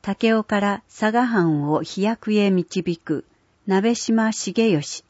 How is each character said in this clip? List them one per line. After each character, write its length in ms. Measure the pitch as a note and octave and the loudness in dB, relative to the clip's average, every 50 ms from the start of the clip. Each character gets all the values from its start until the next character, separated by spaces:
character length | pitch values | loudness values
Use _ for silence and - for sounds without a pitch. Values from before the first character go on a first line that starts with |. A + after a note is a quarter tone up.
武 240 | - G3+ G3 _ - | -6 -6 -4 _ 0
雄 180 | A3 A3+ A3 G#3+ | 2 2 0 0
か 160 | - G#3+ G3+ | -2 -2 0
ら 220 | G3+ G3+ G3+ - _ _ | 0 0 -2 -4 _ _
佐 240 | - - A3 G#3+ | -8 -4 -2 0
賀 140 | G#3+ A#3+ B3+ | 2 0 0
藩 440 | A#3+ A#3 G3+ E3+ E3 D#3 D3 C#3+ D3 | 2 2 2 2 2 2 0 0 0
を 120 | D3+ D3+ | 0 -2
飛 200 | D#3 - - F#3+ | -2 -4 -4 -2
躍 300 | G3 G#3+ A3+ - - G#3+ | -2 -2 -2 -4 -2 0
へ 180 | G#3+ G#3+ G3+ G3 | 2 2 4 4
導 460 | F#3+ F3+ F3 _ - F#3+ E3+ F3+ E3+ | 2 2 0 _ -6 -4 -4 -4 -6
く、 280 | - _ - D3+ - - _ _ _ _ _ _ _ _ | -6 _ -6 -6 -6 -6 _ _ _ _ _ _ _ _
鍋 280 | G3+ F#3+ F#3+ G3+ A#3 A#3+ | 0 0 2 2 0 -2
島 380 | - - - A3+ A3+ A3 A3 | -2 -2 0 0 2 2 0
重 360 | G#3+ - - G3 F3+ A3+ A3+ A3+ | -2 -4 -8 -4 0 2 2 2
義。 340 | F3+ D3 C#3+ - - - _ | 2 0 -2 -6 -12 -14 _